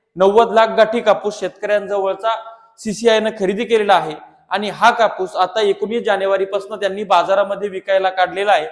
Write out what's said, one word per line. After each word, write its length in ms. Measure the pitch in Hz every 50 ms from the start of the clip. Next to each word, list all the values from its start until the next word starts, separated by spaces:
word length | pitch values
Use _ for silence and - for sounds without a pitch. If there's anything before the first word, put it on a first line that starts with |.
| _ _ _
नव्वद 360 | 170 190 196 202 226 233 185
लाख 160 | 208 220 226
गाठी 320 | 220 - 220 214 214 240 233
कापूस 400 | - 214 190 - - 208 202 -
शेतकऱ्यांजवळचा 960 | 196 180 - _ 208 202 208 208 196 190 202 196 190 190 185 196 220 226 226 - - - - - _ _ _
सीसीआयनं 520 | - - 220 196 214 233 233 220 220 214 220 220 214
खरेदी 260 | 196 208 208 208 240
केलेला 280 | 196 233 214 208 202 190
आहे. 220 | 170 156 160 151 - - - _ _ _ -
आणि 200 | 180 202 214 196
हा 220 | 160 156 202 233
कापूस 440 | 233 233 220 202 - - 190 175 -
आता 260 | 180 185 180 - 220
एकोणीस 420 | 214 196 196 - 214 202 233 240 196
जानेवारीपासून 760 | 220 196 185 190 196 196 190 196 190 202 202 196 202 214 190
त्यांनी 240 | 202 190 190 208 214
बाजारामध्ये 680 | 185 190 175 175 175 190 196 196 196 202 185 202 208
विकायला 400 | 185 190 - 196 196 190 190 185
काढलेला 420 | 185 190 180 170 170 190 202 214
आहे. 160 | 190 160 156 160